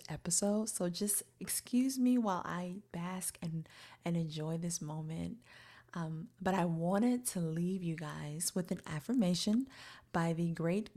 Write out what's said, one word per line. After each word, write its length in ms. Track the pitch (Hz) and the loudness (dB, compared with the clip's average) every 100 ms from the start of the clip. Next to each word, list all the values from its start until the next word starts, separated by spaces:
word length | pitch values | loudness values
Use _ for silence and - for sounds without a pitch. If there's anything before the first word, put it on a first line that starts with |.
| - | -4
episode. 600 | 156 - - 202 208 220 | -8 -2 2 2 2 0
So 200 | - 175 | 0 -2
just 340 | 175 208 - - - | 0 0 0 -2 -8
excuse 600 | 185 - - 247 262 262 | -6 -4 0 2 2 4
me 180 | 247 247 | 4 6
while 240 | 214 180 - | 4 0 -2
I 320 | 170 180 185 - | -4 -4 -8 -8
bask 460 | 170 175 185 180 - | -6 -4 -4 -6 -6
and, 260 | 170 160 160 - - - 175 | -4 -4 -6 -12 -20 -8 0
and 100 | 170 | 0
enjoy 420 | 160 156 156 165 | 0 -2 -2 -2
this 240 | 175 - | -2 -2
moment. 560 | 151 156 156 165 170 233 - - - - - | -4 -6 -4 -4 -4 -6 -14 -20 -20 -20 -12
Um, 360 | 175 160 160 165 - | -6 -4 -4 -8 -4
but 120 | 185 | 0
I 120 | 185 175 | 2 2
wanted 600 | 165 170 196 240 247 247 | 2 2 4 4 4 0
to 120 | 185 | -2
leave 440 | 165 160 175 190 | 0 0 0 0
you 120 | 170 160 | -2 -2
guys 580 | 151 151 147 151 - 190 | -4 -6 -6 -4 -2 0
with 160 | 175 | -2
an 100 | 180 - | -4 -4
affirmation 800 | 156 - 254 180 175 - 220 269 - - - - | -4 0 4 4 4 4 2 2 -6 -18 -18 -4
by 180 | 175 165 | 0 2
the 200 | 165 170 | 2 0
great 380 | 165 165 190 214 | 2 2 2 -2